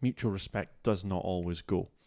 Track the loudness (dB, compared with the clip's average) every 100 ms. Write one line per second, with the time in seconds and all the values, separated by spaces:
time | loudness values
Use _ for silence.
0 | -2 0 0 -2 -2 -4 -6 -2 0 2
1 | 0 0 0 0 0 -4 0 0 0 _